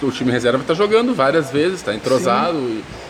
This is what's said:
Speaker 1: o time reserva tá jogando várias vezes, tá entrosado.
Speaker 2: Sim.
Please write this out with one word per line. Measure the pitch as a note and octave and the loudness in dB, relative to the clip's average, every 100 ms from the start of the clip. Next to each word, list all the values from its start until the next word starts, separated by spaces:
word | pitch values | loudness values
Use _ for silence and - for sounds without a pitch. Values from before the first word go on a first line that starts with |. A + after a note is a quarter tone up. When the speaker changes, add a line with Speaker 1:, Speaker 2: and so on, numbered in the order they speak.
Speaker 1:
o | C3+ | -4
time | B2+ B2+ | -2 0
reserva | A#2+ A#2+ C3 C#3 | 2 2 0 0
tá | |
jogando | E3 G#3 A3 B3 | 0 2 2 2
várias | A#3+ C3+ D#3+ C#3 | 2 2 2 0
vezes, | C#3 E3 F#3+ | 0 0 -2
tá | - | -4
entrosado. | G#2+ A#2+ C3 B2 B2 D#3+ E3 | -4 0 0 2 0 0 -2
Speaker 2:
Sim. | B2+ A2 - - - | -4 -6 -8 -14 -12